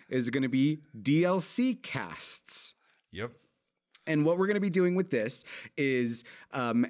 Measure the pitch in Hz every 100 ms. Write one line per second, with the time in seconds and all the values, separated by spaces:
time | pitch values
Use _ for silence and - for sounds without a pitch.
0 | - 127 120 135 131 131 143 151 - 110
1 | 107 156 175 185 - - 254 240 - 135
2 | 92 - - - - - - - _ _
3 | _ 82 117 - _ _ _ _ _ -
4 | - 156 151 175 190 208 196 185 180 180
5 | 180 123 110 - - - - - 139 127
6 | 120 117 - - - 135 120 117